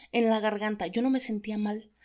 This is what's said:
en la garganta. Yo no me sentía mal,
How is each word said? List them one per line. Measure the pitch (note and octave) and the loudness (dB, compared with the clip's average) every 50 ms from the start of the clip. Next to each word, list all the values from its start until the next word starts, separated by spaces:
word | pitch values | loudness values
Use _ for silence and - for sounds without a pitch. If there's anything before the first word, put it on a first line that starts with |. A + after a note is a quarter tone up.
| - - | -10 -4
en | - A#3+ A#3 A3+ | 0 2 4 4
la | A3+ G#3+ | 4 4
garganta. | G#3 G#3+ G#3 G3+ G#3+ G#3+ G#3+ G#3 F#3 | 2 0 0 0 -2 -2 -2 -2 -4
Yo | F3 F#3+ A#3 | -2 0 0
no | B3 C4+ | 2 2
me | C4 C4 | 2 2
sentía | - - G#3+ G#3 G#3 G#3+ G#3+ G#3+ | 0 -2 -4 -4 -4 -4 -4 -2
mal, | G#3 G#3 G#3 A3 - - _ _ | -2 -2 -2 -4 -8 -14 _ _